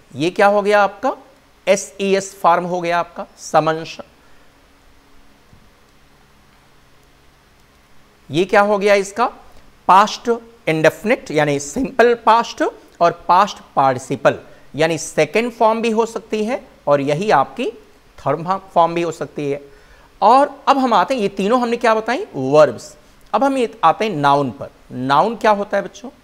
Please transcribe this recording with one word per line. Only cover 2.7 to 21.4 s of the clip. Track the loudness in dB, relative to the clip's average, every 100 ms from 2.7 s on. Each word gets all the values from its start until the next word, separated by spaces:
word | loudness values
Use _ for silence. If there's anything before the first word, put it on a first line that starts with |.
| -6
गया | -4 -4
आपका | -6 -10 -18 -18
summons। | -2 0 0 -2 -8 -16 -20 _ _ -20 -20 _ _ _ _ _ _ -20 -20 _ _ -20 _ _ _ _ _ _ _ _ _ _ _ _ _ _ _ _ _ _ _ _ _ _ _ -20 -20 _ -8
ये | -4
क्या | 0 2
हो | 2 2
गया | 2
इसका? | 0 0 -4 -4 -6 -20 -20 -20 _ 4
past | 4 4 -2 -4 -4 -6 -8 -4
indefinite | 2 2 0 -2 -4 -2
यानी | -2 0 -2
simple | -6 -6 -4 2 2
past | 2 2 2 0 -4 -6 -6 -16 -2
और | 0 0 2
past | 2 2 -4 -8 -2
participle, | 0 0 -6 -2 0 0 -6 -20 -14
यानी | -4 -2 -2
second | -4 -2 0 0 -4
form | 0 0 2
भी | -2
हो | -2 -2
सकती | -6 -8 -6
है | -4 -6 -10 -10 0
और | 0
यही | 0 -2 2
आपकी | 2 0 -4 -8 -8 -18 _ _ -10
third | -6 -4 -4 -8 -4
form | 0 0
भी | 0
हो | -4
सकती | -6 -10 -8 -6
है। | -6 -10 -20 -20 -20 _ _
और | 4 4 4 0 0
अब | 0
हम | 2
आते | 0 0
हैं, | -2
ये | -4
तीनों | -4